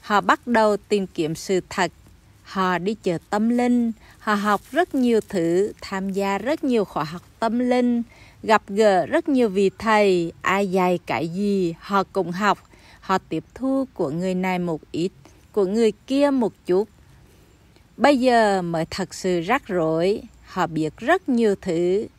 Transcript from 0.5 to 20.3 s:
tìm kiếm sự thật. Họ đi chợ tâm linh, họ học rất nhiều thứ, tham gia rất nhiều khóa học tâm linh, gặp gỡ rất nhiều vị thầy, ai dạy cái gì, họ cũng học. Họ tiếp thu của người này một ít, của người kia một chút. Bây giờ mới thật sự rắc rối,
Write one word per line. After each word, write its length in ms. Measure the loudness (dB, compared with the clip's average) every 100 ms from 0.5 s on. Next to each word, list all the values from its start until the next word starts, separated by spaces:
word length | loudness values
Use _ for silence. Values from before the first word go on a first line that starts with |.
| 2 4 2
tìm 300 | 0 -2 -2
kiếm 280 | -4 -4 -4
sự 260 | -2 -2 -2
thật. 220 | -2 -2 -2 -20 -20 _ _
Họ 340 | -10 -4 -2 0
đi 180 | -2 -4
chợ 140 | -4 -4 _
tâm 200 | -2 0
linh, 420 | 0 2 2 0 -4 -16 -12
họ 160 | -4 -2
học 260 | 0 -2 -2
rất 240 | -2 -2 0
nhiều 240 | 2 2 0
thứ, 440 | -2 0 0 0 -4
tham 280 | -10 -8 -6
gia 280 | -4 -2 -2
rất 260 | -4 -4
nhiều 220 | 0 0 0
khóa 180 | -4
học 180 | -6 -10 -16 _
tâm 200 | -4 -2
linh, 440 | 0 2 2 0 -4 -14 -20 -12
gặp 180 | 2 2 2
gỡ 380 | 2 4 4 2
rất 240 | -2 0
nhiều 200 | 0 2
vị 220 | 2 0 0
thầy, 540 | 0 4 4 2 -2 -6
ai 300 | -2 -2 0
dạy 280 | 0 0 0 -2
cái 220 | -4 -4
gì, 480 | -4 -2 0 -2 -6
họ 240 | -4 -2
cũng 280 | -2 -4 -4
học. 260 | -2 -2 -2 _ -20 -20 -20
Họ 180 | -2 -2
tiếp 260 | -2 -8 -8 -8
thu 320 | -2 -2 -4
của 160 | -4 -4
người 260 | -2 -4 -2
này 240 | -2 -2
một 220 | -4 -6 -8
ít, 200 | -6 -6 -6 -20 -20 _
của 140 | -2 0
người 260 | 2 0 0 -4
kia 220 | 0 2
một 240 | 2 -2 -4 -2
chút. 240 | 0 0 -10 -20 -20 -20 -20 _ _ _ _ _ 2
Bây 220 | 4 4
giờ 420 | 4 4 4 2
mới 240 | 0 -4 -4
thật 240 | -6 -8
sự 280 | -6 -2 -2
rắc 260 | 0 -4 -2
rối, 540 | -2 0 0 0 -2 -6